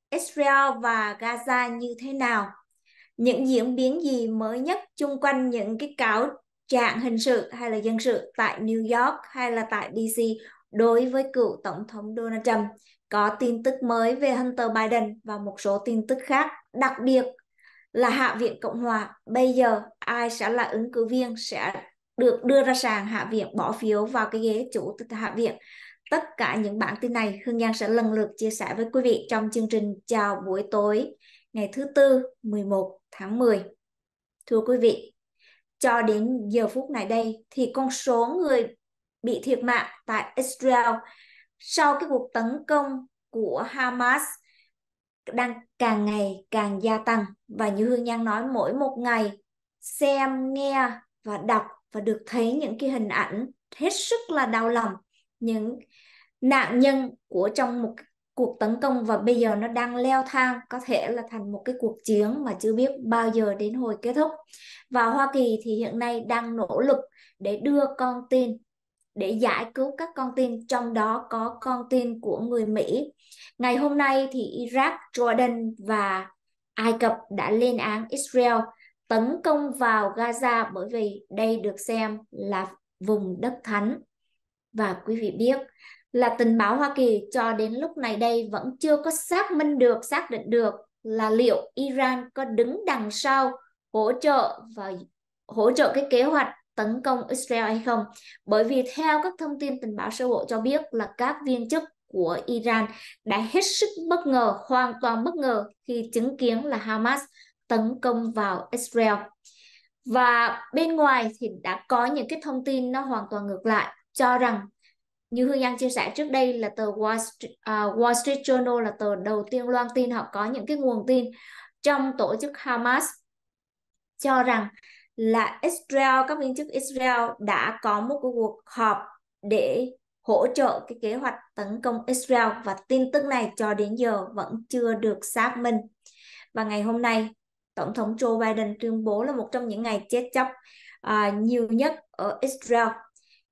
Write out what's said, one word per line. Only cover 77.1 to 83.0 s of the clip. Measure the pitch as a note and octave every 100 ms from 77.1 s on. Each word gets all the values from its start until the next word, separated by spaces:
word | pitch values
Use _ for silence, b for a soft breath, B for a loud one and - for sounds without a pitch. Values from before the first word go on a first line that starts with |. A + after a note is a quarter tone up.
| A#3 - G3
đã | C3+
lên | A3 B3 A#3
án | G#3+ G#3+ A3+
Israel | C#4 - B3+ A#3+ A3+ A3 B B _ -
tấn | A3+ A#3+ F4
công | E4+ D4 C#4+
vào | B3 A#3+ G#3+ G3 A3+
Gaza | A#3 A#3 B3+ A#3 G#3+
bởi | F#3 G#3
vì | A#3 G#3 G3+ -
đây | G3+ A3+ A3+
được | G3+ G3+ -
xem | A3+ A3 G#3+ -
là | G3+ G3 F#3+ F3+ - _ _